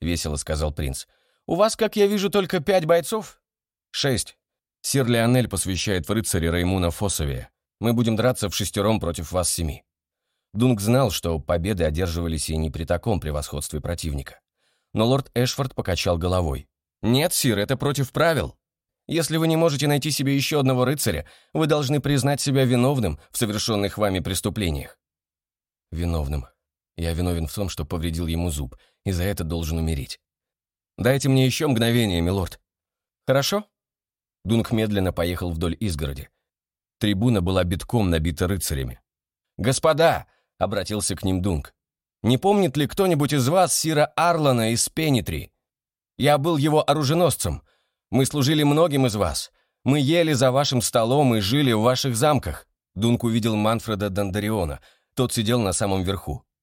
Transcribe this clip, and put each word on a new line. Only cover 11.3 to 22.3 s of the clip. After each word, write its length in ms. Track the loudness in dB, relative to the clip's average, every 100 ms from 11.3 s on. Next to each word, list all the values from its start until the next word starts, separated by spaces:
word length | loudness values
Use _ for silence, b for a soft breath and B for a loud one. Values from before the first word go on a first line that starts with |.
| -4
победы 440 | 0 0 0 0
одерживались 640 | 0 0 -2 -2 -2 -4 -4
и 80 | -2
не 120 | -2
при 160 | -4 -4
таком 340 | -2 -2 -4
превосходстве 640 | -2 -6 -6 -8 -8 -8
противника. 580 | -6 -6 -4 -6 -8 -16 _ _ _ _ _
Но 120 | 0 2
лорд 260 | 2 -2 -2
Эшфорд 400 | -2 -2 -6 -4
покачал 420 | -4 -2 0 0
головой. 500 | 0 0 -2 -4 -10 _ _ -6
«Нет, 320 | 0 2 2
сир, 260 | 0 0 0
это 180 | 0 -2
против 340 | -2 -2 -2
правил. 460 | 2 2 2 -4 -10 _ _ _ _ -4
Если 300 | -2 0 0
вы 100 | 2
не 80 | 4
можете 320 | 2 2 0
найти 240 | 0 0
себе 240 | -2 0 0
ещё 240 | 0 2
одного 260 | 2 2 2
рыцаря, 400 | 0 -2 -4 -6 b b
вы 140 | -2 2
должны 320 | 2 2 0
признать 400 | 0 0 2